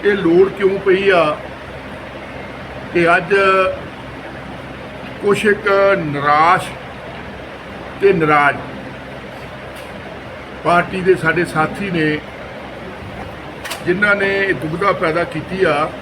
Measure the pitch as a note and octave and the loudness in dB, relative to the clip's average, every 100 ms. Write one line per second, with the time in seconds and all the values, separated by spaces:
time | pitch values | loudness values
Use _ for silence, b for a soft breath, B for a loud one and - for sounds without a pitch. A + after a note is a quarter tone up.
0 | G3+ G3+ E3+ F3 G3 - F#3+ G3 G3 F#3+ | 2 4 6 6 6 4 2 2 4 4
1 | G3 F3+ D#3 D3 - - - - - - | 6 6 4 0 -8 -12 -12 -12 -12 -12
2 | - - - - - - - - - F3+ | -12 -14 -12 -12 -12 -12 -12 -12 -2 2
3 | E3+ F3+ E3+ G3 G3 F#3+ F#3 F#3+ - - | 4 4 4 4 6 4 2 0 -8 -12
4 | - - - - - - - - - - | -14 -12 -12 -12 -12 -12 -12 -12 -12 -12
5 | - - G3+ G3 G#3+ G3+ G#3 G3 G3 F#3 | -12 -2 0 4 4 2 2 4 4 4
6 | D#3 C#3+ D3 D3 D#3+ F#3 - - - - | 0 0 4 6 6 4 0 -10 -12 -12
7 | - - - - - - - - - - | -12 -12 -12 -12 -14 -14 -14 -12 -12 2
8 | G3 F3+ D#3 D3 C#3+ C3 - - - - | 4 4 6 6 6 2 -8 -12 -12 -14
9 | - - - - - - - - - - | -14 -14 -14 -14 -14 -14 -14 -14 -12 -12
10 | - - - - - - - F3 F3 F#3+ | -12 -12 -14 -14 -14 -4 2 2 2 0
11 | F#3 F3 D#3+ E3 E3+ D#3 G3 - G3+ E3+ | 4 4 4 2 0 0 -2 -2 -2 0
12 | D#3 D3+ - - - - - - - - | 0 -2 -6 -14 -14 -12 -12 -12 -12 -12
13 | - - - - - - - - D3+ F3+ | -12 -12 -12 -12 -14 -12 -10 -6 -2 2
14 | G3+ G3+ G3 G3 G3 D#3 D#3 E3+ G3 F3+ | 4 4 2 0 0 -2 -2 0 0 2
15 | F3 D#3+ E3+ D#3 - F#3+ F3 D3 D3+ - | 0 0 -2 -4 -6 0 2 2 -2 -4